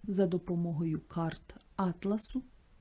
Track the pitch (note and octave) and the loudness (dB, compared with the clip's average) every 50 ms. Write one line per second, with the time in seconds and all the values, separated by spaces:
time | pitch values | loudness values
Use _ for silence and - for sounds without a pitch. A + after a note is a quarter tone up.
0 | - - G3 F#3+ G3 F3 F3+ F3 F3 - F3 E3+ E3+ E3+ E3 D3 E3+ E3 D#3 D#3 | -2 0 4 4 4 4 4 0 0 0 0 0 0 0 0 0 0 0 0 -2
1 | - - - E3+ E3 D#3+ D#3 - - - - - - - - - F#3+ F3+ E3+ F3 | -4 -6 -4 -2 -2 -2 -4 -6 -14 -20 -20 -20 -20 -10 -2 0 0 0 0 0
2 | - G3 G#3 A3 - - - B3+ - - - - - - - - | 0 0 0 0 -2 -2 -4 -4 -6 -6 -20 -20 -20 -20 -8 4